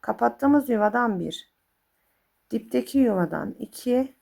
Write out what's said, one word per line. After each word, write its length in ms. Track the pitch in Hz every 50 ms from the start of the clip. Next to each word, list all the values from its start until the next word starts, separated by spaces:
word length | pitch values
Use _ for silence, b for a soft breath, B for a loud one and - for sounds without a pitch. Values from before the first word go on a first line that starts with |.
Kapattığımız 680 | - - 214 - 233 - - - 285 277 285 294 269 277
yuvadan 520 | 240 214 208 214 208 240 240 233 208 180
bir. 320 | 170 160 165 - - _ _ _ _ _ _ _ _ _ _ _ _ _ _ _ _ _ _ _ _ _
Dipteki 480 | - 226 220 - - 247 247 - - 277
yuvadan 560 | 262 240 208 185 175 - - 156 - - - -
iki. 560 | 220 - - - - 247 247 254 262 262 _ _